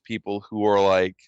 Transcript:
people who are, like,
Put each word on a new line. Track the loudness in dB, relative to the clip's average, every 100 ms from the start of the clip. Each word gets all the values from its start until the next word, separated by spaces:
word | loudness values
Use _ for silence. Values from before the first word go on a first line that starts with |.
people | -12 -10 -8 -10 -8
who | -2
are, | 2 2
like, | 4 2 0 -6